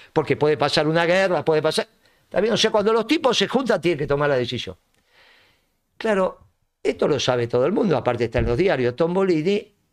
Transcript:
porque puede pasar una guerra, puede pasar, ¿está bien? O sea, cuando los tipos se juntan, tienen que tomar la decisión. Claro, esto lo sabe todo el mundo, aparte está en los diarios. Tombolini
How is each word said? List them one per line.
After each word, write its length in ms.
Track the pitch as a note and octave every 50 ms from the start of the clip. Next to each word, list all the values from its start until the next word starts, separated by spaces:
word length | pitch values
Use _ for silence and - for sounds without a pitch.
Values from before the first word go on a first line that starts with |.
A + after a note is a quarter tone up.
| - - _
porque 220 | D#3+ C#3+ - C3
puede 220 | - D3 D3+ D3+
pasar 300 | C3 C#3+ C#3+ - E3 D3+
una 180 | D3+ D#3+ E3+ E3+
guerra, 380 | E3 F3+ F#3+ F#3+ F#3 F3+ D3+ -
puede 160 | - D#3 D#3
pasar, 260 | D3 D#3 D#3 - - - _ _ _ _ _ _ _
¿está 180 | _ - F3+
bien? 120 | G3 A3+ G#3
O 40 |
sea, 140 | - C#4 A3
cuando 220 | - G#3+ G3 A3 A3+
los 140 | A#3 G#3+
tipos 300 | A3+ D4+ E4 D#4 B3+ G#3+
se 100 | - G3+
juntan, 320 | - - B3+ C#4 A#3 A3 F3
tienen 160 | C#3+ E3+ E3+ C#3
que 80 | C3
tomar 220 | G#2 C#3+ C#3 D3 D3
la 80 | C#3
decisión. 380 | B2+ B2 A2+ B2+ A2+ - F#2+ F2+ - _ _ _ _ _ _ _ _ _ _ _ _ _ _ _ _ _ _ _ _ _ _ _
Claro, 420 | _ - A3+ G#3 F#3+ F#3 F3+ - - - _ _ _ _ _ _ _ -
esto 240 | - - - -
lo 120 | - D3+ A#2+
sabe 280 | - - B2+ B2 A#2+
todo 180 | A#2 - B2 B2+
el 60 | E3
mundo, 260 | G3+ - B3 G3 D3+
aparte 280 | A#2+ - A#2+ A#2+ A2+ A#2+
está 140 | G#2+ - B2
en 60 | A#2
los 120 | A#2 A#2+
diarios. 380 | B2 F3+ G3 D#3+ C3+ B2 B2 A#2+
Tombolini 800 | - E3+ E3 F3+ G3 G3 F#3+ F3 D#3 D3+ F#3 G3+ G#3 - - _ _ _ _